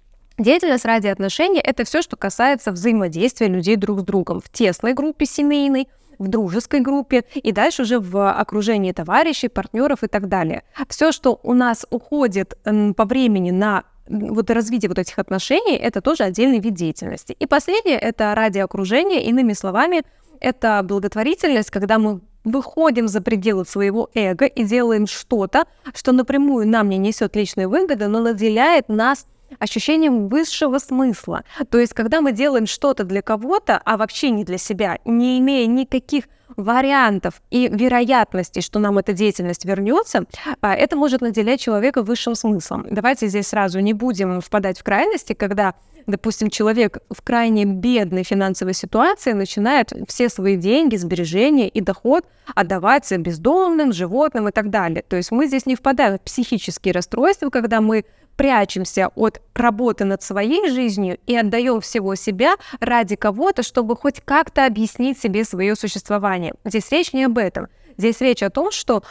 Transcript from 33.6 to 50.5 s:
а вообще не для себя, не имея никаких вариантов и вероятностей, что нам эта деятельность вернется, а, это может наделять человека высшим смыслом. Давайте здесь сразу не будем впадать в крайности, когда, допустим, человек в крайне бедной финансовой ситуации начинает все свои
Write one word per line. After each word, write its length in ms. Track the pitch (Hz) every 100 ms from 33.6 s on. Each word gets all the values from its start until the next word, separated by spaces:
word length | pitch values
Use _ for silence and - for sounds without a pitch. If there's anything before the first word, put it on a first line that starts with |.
| - 214
а 140 | - 214
вообще 320 | 214 - 277
не 140 | 214
для 120 | 175 185
себя, 420 | - 196 196 -
не 340 | - 233 247 254
имея 260 | 262 269 226
никаких 580 | 247 262 262 - 285 - _ - 240
вариантов 840 | 196 247 277 277 233 196 170 - -
и 180 | 247 247
вероятностей, 920 | 208 247 247 240 247 208 185 170 -
что 160 | - 208
нам 180 | 202 202
эта 160 | 190
деятельность 540 | 185 214 185 175 175 175
вернется, 580 | 196 202 330 453 220 175 - 302 269
а, 120 | 208
это 220 | 190 302 294
может 240 | 294 254
наделять 400 | 233 214 214 269
человека 420 | 240 208 254 269
высшим 320 | 202 240 240
смыслом. 520 | 226 226 196 - - -
Давайте 380 | 208 233 277 214
здесь 200 | 202 196
сразу 320 | 208 196 185
не 120 | 202
будем 480 | 214 254 190 190 180
впадать 380 | - 208 190 185
в 60 |
крайности, 500 | - 202 370 370 -
когда, 400 | 214 202 202 196 - _ - -
допустим, 420 | 196 226 - 214
человек 500 | - 214 226 214 - -
в 100 | -
крайне 460 | - 240 233 214 202
бедной 560 | 190 240 240 185 185
финансовой 500 | 180 196 190 185 185
ситуации 600 | 190 190 220 330 415 262
начинает 600 | 208 196 202 220 277 226 - -
все 220 | - 240
свои 260 | - 190